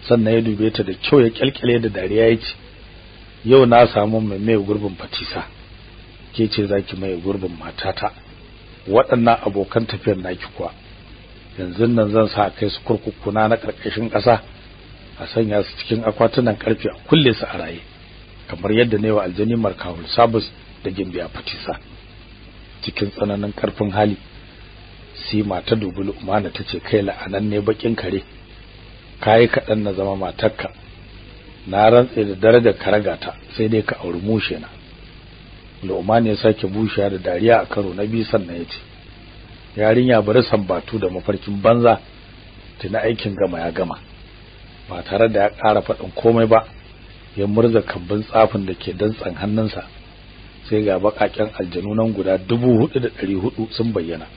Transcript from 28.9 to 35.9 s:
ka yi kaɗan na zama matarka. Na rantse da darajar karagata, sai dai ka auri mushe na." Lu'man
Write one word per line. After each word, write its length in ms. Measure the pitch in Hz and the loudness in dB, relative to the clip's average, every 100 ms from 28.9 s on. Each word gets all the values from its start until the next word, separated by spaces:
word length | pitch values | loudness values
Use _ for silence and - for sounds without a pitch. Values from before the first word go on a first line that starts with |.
| - - - | -20 -20 -6
ka 140 | - 113 | 4 6
yi 100 | 117 | 6
kaɗan 300 | - - 107 | 2 -2 -2
na 100 | 104 | -2
zama 220 | 95 98 98 | -4 -4 -4
matarka. 540 | 92 - 110 - - - - - - - - - - - - | -6 -2 -2 -2 -12 -12 -20 -20 -20 -20 -20 -20 -20 -20 -6
Na 200 | 95 107 | 4 6
rantse 260 | 120 123 - 104 | 8 4 0 -2
da 100 | 92 | 2
darajar 380 | 107 120 117 | 6 6 6
karagata, 600 | 98 - 104 98 85 - - - - | 0 0 0 0 -6 -10 -14 -16 -4
sai 140 | 110 | 0
dai 120 | 110 | 0
ka 120 | 104 - | -2 -6
auri 160 | 92 87 | -8 -6
mushe 400 | 98 110 - - | -2 -2 -2 -8
na." 80 | - - - - - - - - - - - - | -10 -20 -20 -20 -20 -20 -20 -20 -20 -20 -20 -14
Lu'man 420 | 95 | -6